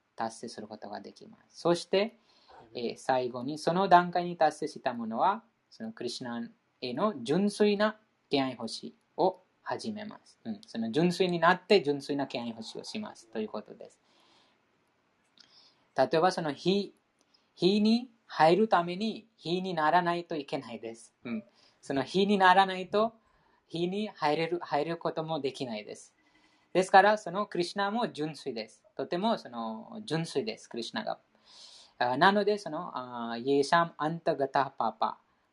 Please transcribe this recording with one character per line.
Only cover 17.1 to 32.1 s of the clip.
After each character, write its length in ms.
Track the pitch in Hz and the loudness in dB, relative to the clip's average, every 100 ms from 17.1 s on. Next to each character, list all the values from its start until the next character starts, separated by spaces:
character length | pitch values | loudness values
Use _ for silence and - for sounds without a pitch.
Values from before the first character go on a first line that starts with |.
| _ _ _ _ - | _ _ _ _ 0
火 260 | 180 208 | 2 4
に 280 | 214 233 262 _ - | 4 4 0 _ -4
入 300 | - 160 180 | 4 6 6
る 120 | 220 | 4
た 160 | 180 | 2
め 120 | 170 180 | 0 -4
に 320 | 220 - - _ | -6 -6 -14 _
火 260 | 156 180 | -4 -2
に 120 | 185 | -2
な 160 | 170 156 | 0 4
ら 100 | 175 | 4
な 140 | 170 175 | 4 -2
い 80 | |
と 120 | 170 160 | -4 -8
い 100 | 135 | -6
け 120 | 147 | -6
な 140 | 127 | -6
い 80 | 110 | -10
で 160 | 113 113 | -10 -12
す。 180 | - _ | -18 _
う 80 | 123 | -8
ん。 120 | 110 - _ _ _ | -8 -8 _ _ _
そ 120 | - | -6
の 100 | 139 | -4
火 220 | 131 185 196 | -2 0 2
に 100 | 202 | 6
な 160 | 185 | 8
ら 120 | 185 190 | 8 4
な 120 | 185 | 0
い 120 | 185 | -2
と 240 | 202 226 - _ _ _ _ _ | 0 0 -4 _ _ _ _ _
火 180 | 165 180 | -4 -2
に 220 | 202 214 | -2 -6
入 260 | - 151 151 | -2 0 0
れ 140 | 165 | 0
る、 100 | 170 | -4
入 220 | - 147 | -2 -2
る 140 | 160 165 | -2 -4
こ 140 | - | -4
と 120 | 160 | -4
も 160 | 156 160 | -4 -4
で 140 | 135 | -4
き 120 | - 127 | -6 -8
な 120 | 107 | -8
い 80 | 104 | -10
で 100 | 110 | -16
す。 180 | - _ _ _ _ _ _ | -20 _ _ _ _ _ _
で 100 | 175 | -2
す 80 | 185 | 6
か 100 | 190 | 8
ら、 160 | 202 214 | 8 4
そ 140 | - | -2
の 140 | 190 208 | -6 -4
ク 120 | 185 | -4
リ 40 | |
シ 140 | 175 202 | -4 -2
ナ 140 | 202 | -2
も 200 | 226 196 | -2 -4
純 240 | 143 156 - | -4 -8 -8
粋 180 | - | -10
で 140 | 110 110 | -8 -10
す。 140 | - _ - | -16 _ -10
と 80 | 135 | -6
て 120 | 175 | -2
も 200 | 226 208 | -2 -2
そ 120 | 135 | -6
の 520 | 120 113 110 - 113 107 | -10 -8 -10 -12 -14 -4
純 200 | 160 165 | -4 -2
粋 180 | 139 | -4
で 140 | 110 107 | -4 -6
す、 100 | - | -10
ク 100 | 117 | -10
リ 60 | |
シ 120 | 110 113 | -8 -6
ナ 80 | |
が。 160 | - - _ _ _ - - - - - | -6 -8 _ _ _ -20 -20 -20 -12 -4
あ、 180 | 123 | -2